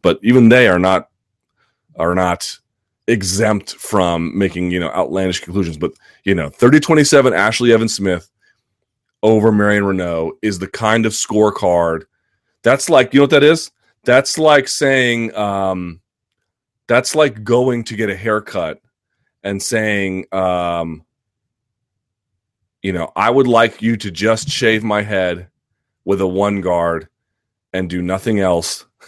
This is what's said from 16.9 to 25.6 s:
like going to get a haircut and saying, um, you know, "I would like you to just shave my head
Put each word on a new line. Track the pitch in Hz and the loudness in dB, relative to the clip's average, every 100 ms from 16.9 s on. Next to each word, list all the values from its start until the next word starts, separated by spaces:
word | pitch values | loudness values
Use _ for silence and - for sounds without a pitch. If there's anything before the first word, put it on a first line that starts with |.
| 120 127 | 0 2
like | 156 147 107 | 2 2 0
going | 104 120 131 120 110 | -2 0 0 -2 -6
to | 110 | -6
get | 107 | -6
a | 92 | -4
haircut | 110 107 - 95 82 - _ _ _ _ _ _ | -4 -4 -4 -6 -6 -8 _ _ _ _ _ _
and | 98 98 | -8 -8
saying, | - 113 110 101 98 92 - | -4 -2 -2 -2 -4 -6 -6
um, | 95 92 90 87 85 82 78 _ _ _ _ _ _ _ _ _ _ _ _ _ _ _ _ _ _ | -4 -2 -2 -2 -4 -6 -10 _ _ _ _ _ _ _ _ _ _ _ _ _ _ _ _ _ _
you | 98 | -6
know, | 90 80 - | -6 -6 -2
"I | 107 | 2
would | 131 127 | 2 4
like | 117 117 - | 4 2 0
you | 110 110 | -4 -4
to | 104 | -6
just | 85 107 110 - | -4 -2 0 -4
shave | - 117 110 | -2 0 0
my | 110 104 | -2 -4
head | 104 98 90 87 90 _ | -2 -2 -2 -6 -12 _